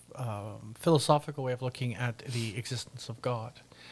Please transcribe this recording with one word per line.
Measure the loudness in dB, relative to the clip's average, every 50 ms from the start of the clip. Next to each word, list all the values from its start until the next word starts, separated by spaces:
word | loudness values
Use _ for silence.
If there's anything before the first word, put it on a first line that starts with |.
| -12 -14 -10
um, | -6 -4 -4 -4 -4 -6 -8 -8 -10 -12 -14 -12 0
philosophical | 6 6 8 8 8 8 6 6 4 0 -4 -4 -2
way | -2 -2
of | -2
looking | -2 -4 -4 -2 -2 -2 -2
at | 0 -2 -2 -2 -4
the | -6 -4 -2 -2 -2 -2 -2 -4
existence | -6 -6 -6 -6 -8 -10 -12 -12 -10 -10
of | -10 -4
God, | -2 -2 -2 -2 -4 -8 -12 -16 -20 -20 -20 -20 -20 -18